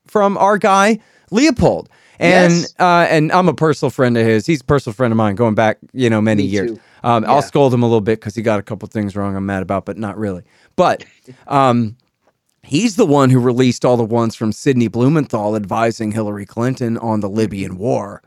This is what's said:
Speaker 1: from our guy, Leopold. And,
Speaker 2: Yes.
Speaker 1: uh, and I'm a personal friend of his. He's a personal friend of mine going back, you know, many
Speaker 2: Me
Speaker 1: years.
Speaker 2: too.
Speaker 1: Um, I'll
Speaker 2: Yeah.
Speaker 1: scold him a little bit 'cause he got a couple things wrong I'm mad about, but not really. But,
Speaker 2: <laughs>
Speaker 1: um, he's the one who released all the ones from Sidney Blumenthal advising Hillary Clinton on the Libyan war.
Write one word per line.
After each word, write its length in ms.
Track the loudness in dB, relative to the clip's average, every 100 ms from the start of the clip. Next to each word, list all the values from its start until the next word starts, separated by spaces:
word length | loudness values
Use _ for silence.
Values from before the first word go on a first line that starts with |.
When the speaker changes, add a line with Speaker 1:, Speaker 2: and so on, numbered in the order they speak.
| _
Speaker 1:
from 320 | 0 0 2
our 180 | 2 2
guy, 420 | 2 2 2 0 _ _ -4
Leopold. 600 | 0 2 4 2 0 -6 _ _ -2
And, 340 | 2 4 4
Speaker 2:
Yes. 180 | 2 -2 0
Speaker 1:
uh, 280 | 2 4 2
and 200 | 2 2
I'm 160 | 2 2
a 60 |
personal 380 | 0 0 0 -4
friend 260 | 0 0 2
of 80 | 2
his. 200 | 2 0
He's 160 | -2
a 20 |
personal 300 | 0 0 -2
friend 180 | -4 0
of 60 | 2
mine 160 | 0
going 200 | 0 0
back, 220 | 2 0 0 -8
you 160 | -2 0
know, 140 | 2
many 220 | 2 0
Speaker 2:
Me 40 | 0
Speaker 1:
years. 220 | -2 -4
Speaker 2:
too. 100 | -8 _ _
Speaker 1:
Um, 220 | -2 0 2
I'll 80 | 0
Speaker 2:
Yeah. 40 |
Speaker 1:
scold 340 | 0 2 2
him 80 | 2
a 40 | 2
little 140 | 2
bit 220 | 0 -4
'cause 120 | -6
he 60 | -6
got 180 | -2 -2
a 40 |
couple 260 | -4 -12 -10
things 260 | -6 -6
wrong 220 | -6 -6 -6
I'm 80 |
mad 180 | -4 -4
about, 220 | -4 -6
but 140 | -6 -8
not 180 | -10 -8
really. 240 | -8 -8 -14 _ _ -2
But, 280 | 0 -2 -8 _ -20
Speaker 2:
<laughs> 200 | -20 -4
Speaker 1:
um, 500 | 0 2 2 -2 -8 _ _ _ _ _ _
he's 340 | -6 -2 0 0
the 100 | 2
one 240 | 4 4
who 80 | 4
released 460 | 2 2 0 2
all 120 | 0 0
the 60 |
ones 300 | 0 0 -2
from 160 | -2 -6
Sidney 360 | -2 -2 0 0
Blumenthal 680 | 0 2 2 -2 -2 -2 -4
advising 560 | -4 -2 -2 -2 -6
Hillary 340 | -4 -6 -8 -10
Clinton 500 | -4 -4 -4 -4 -4
on 220 | -4 -4
the 80 | -2
Libyan 480 | -2 -2 -4 -8 -6
war. 460 | -4 -4 -6 -14